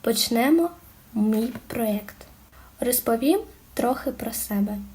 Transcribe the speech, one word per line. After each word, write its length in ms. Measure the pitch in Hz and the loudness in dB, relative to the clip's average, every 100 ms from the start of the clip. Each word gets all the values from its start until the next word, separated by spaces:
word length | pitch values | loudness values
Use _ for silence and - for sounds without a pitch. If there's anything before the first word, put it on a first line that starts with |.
Почнемо 680 | - 220 - 233 254 320 339 - - - - | 0 0 0 2 4 4 2 -4 -20 -20 -10
мій 380 | 226 208 214 233 - - | 0 2 2 0 -6 -8
проєкт. 500 | - 226 202 202 - - - - - - - | -4 -2 -2 -6 -18 -20 -20 -20 -20 -20 -4
Розповім 600 | 240 247 - 226 269 392 - - - | -2 0 0 0 2 2 0 -16 -18
трохи 360 | - 240 254 - | -2 0 0 -4
про 220 | - - | -6 -8
себе. 440 | 220 - 202 202 208 202 | -6 -4 0 0 -2 -10